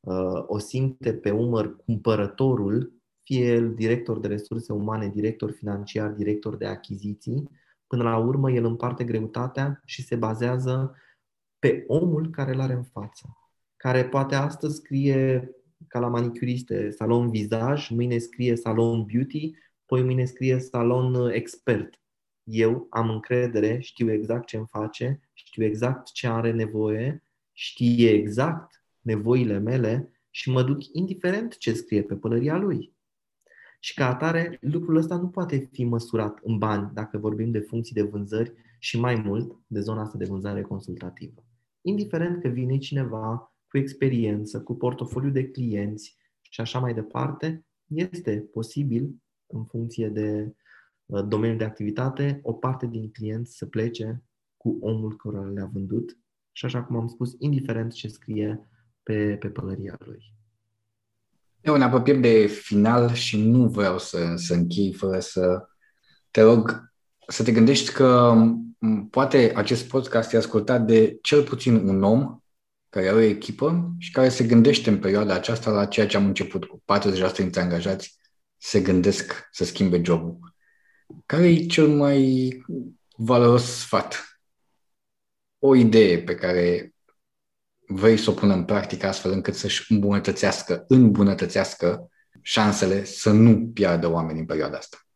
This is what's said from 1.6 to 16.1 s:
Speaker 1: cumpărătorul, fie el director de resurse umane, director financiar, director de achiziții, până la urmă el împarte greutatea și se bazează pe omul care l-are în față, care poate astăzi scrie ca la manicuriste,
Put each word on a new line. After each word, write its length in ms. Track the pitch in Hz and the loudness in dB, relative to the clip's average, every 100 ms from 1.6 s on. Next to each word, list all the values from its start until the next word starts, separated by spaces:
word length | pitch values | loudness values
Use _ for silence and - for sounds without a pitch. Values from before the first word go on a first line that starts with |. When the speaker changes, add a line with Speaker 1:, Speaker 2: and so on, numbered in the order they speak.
| 104 - | -4 -8
Speaker 1:
cumpărătorul, 1160 | - 110 117 107 104 - 135 120 101 107 131 _ _ _ | -6 -4 0 0 -2 -2 0 0 0 -2 -4 _ _ _
fie 240 | _ 131 123 | _ -2 2
el 280 | 117 117 | 2 0
director 460 | 110 110 120 - 107 | -2 -2 -2 -2 -6
de 60 | 104 | -4
resurse 460 | 104 - 117 113 | -6 -6 -10 -8
umane, 360 | 107 107 110 104 | -6 -4 -6 -6
director 360 | 101 107 110 107 | -4 -4 -4 -8
financiar, 600 | - 104 101 101 110 107 | -8 -8 -8 -6 -6 -6
director 460 | 104 104 104 110 104 | -4 -4 -4 -6 -8
de 100 | 101 | -8
achiziții, 840 | 98 - 101 104 104 - 123 143 _ _ _ _ | -10 -10 -10 -8 -10 -8 -8 -8 _ _ _ _
până 160 | 123 | -4
la 140 | 117 113 | -2 0
urmă 340 | 117 135 135 | 0 0 0
el 140 | 123 | 0
împarte 400 | 117 117 123 123 | -2 -4 -6 -6
greutatea 760 | 120 110 110 - 127 131 139 143 | -6 -4 -6 -8 -8 -6 -6 -8
și 180 | _ - | _ -16
se 140 | 131 120 | -8 -6
bazează 800 | 113 110 120 127 127 127 135 - _ _ _ _ _ _ | -4 -4 -4 -2 -2 -4 -4 -8 _ _ _ _ _ _
pe 260 | 139 85 - | 0 0 0
omul 440 | 151 180 151 160 | 0 2 -2 -4
care 220 | - 135 | -6 -6
l-are 200 | 131 135 | -4 -2
în 100 | 127 | -4
față, 540 | 123 - 101 - - - _ _ _ _ | -8 -14 -14 -16 -20 -20 _ _ _ _
care 280 | 127 127 | 0 0
poate 300 | 127 135 135 | 2 -2 0
astăzi 420 | 139 143 - 151 147 | -2 -2 -4 -6 -8
scrie 720 | - 139 139 135 131 131 127 - _ _ - | -6 -2 0 2 2 0 -4 -18 _ _ -10
ca 100 | 123 | -6
la 100 | |
manicuriste, 840 | 120 | -2